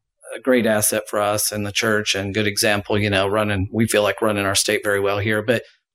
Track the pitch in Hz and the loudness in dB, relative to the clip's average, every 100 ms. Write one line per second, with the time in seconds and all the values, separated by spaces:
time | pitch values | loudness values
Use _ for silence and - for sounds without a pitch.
0 | _ _ - - 131 127 110 107 104 107 | _ _ -16 -6 2 2 4 2 0 -2
1 | - 107 104 104 - 107 104 - 113 107 | -2 0 0 0 -2 -4 -4 -2 0 0
2 | 107 98 98 104 104 101 113 104 - 107 | 0 -2 -2 0 0 0 0 0 0 0
3 | 104 98 98 107 104 101 101 107 113 104 | 2 2 2 0 0 0 -2 0 2 2
4 | 104 - 110 104 98 101 - 104 107 101 | 2 0 -2 0 0 0 0 0 0 0
5 | 98 101 107 107 107 113 - _ _ | 0 -2 0 0 0 -2 -4 _ _